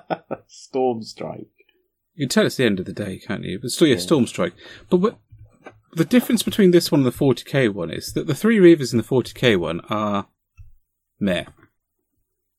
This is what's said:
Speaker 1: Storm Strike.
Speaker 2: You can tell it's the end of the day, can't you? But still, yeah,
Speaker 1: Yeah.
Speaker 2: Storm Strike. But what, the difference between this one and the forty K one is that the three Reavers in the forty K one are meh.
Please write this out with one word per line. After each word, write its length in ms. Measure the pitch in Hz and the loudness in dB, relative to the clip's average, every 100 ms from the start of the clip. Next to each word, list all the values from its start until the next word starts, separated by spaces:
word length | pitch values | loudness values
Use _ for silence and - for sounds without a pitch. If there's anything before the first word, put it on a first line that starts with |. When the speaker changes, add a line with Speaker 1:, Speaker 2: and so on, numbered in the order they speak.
| - 160 - 139 _ | -6 -10 -8 -14 _
Speaker 1:
Storm 560 | - - 131 127 113 | -20 -10 -4 -2 -2
Strike. 440 | 110 - 120 - - _ _ _ _ _ _ - | -8 -14 -14 -14 -18 _ _ _ _ _ _ -8
Speaker 2:
You 100 | 135 | -4
can 40 | |
tell 160 | 214 160 | 0 0
it's 120 | - | 2
the 80 | 120 | 0
end 140 | 95 | 0
of 60 | 92 | -4
the 60 | |
day, 240 | 92 101 95 | -8 -8 -10
can't 240 | - 98 90 | -10 -10 -8
you? 140 | 92 | -10
But 120 | 123 | -8
still, 160 | - 156 | 2 2
yeah, 60 | 101 | 2
Speaker 1:
Yeah. 40 | |
Speaker 2:
Storm 260 | 90 151 113 | 2 0 0
Strike. 260 | - 87 - - - - | -2 -6 -6 -18 -20 -2
But 80 | 180 | 0
what, 220 | 208 - _ - - _ - - _ | 0 -4 _ -20 -20 _ -20 -20 _
the 120 | 165 156 | -4 0
difference 380 | 247 - 240 | 2 2 0
between 280 | - - 190 | -2 2 4
this 200 | 175 - | 4 4
one 80 | 156 | 0
and 60 | 127 | 0
the 40 | |
forty 320 | - 143 123 | 0 0 0
K 240 | - 143 120 | -2 0 0
one 200 | 98 82 | -2 -8
is 240 | 73 - | -10 -8
that 140 | - - | -6 -4
the 80 | 147 | -2
three 220 | 214 226 | 0 6
Reavers 320 | 175 165 123 | 8 6 4
in 60 | 120 | -4
the 60 | |
forty 300 | - 131 113 | -2 -2 -2
K 220 | - 127 98 | 0 2 2
one 240 | 80 85 - | 0 -6 -6
are 380 | 107 104 101 - _ _ - - - _ _ _ - | -4 -4 -4 -6 _ _ -20 -20 -20 _ _ _ -6
meh. 260 | 101 87 - - _ _ _ _ _ _ _ _ _ | -4 -2 -6 -14 _ _ _ _ _ _ _ _ _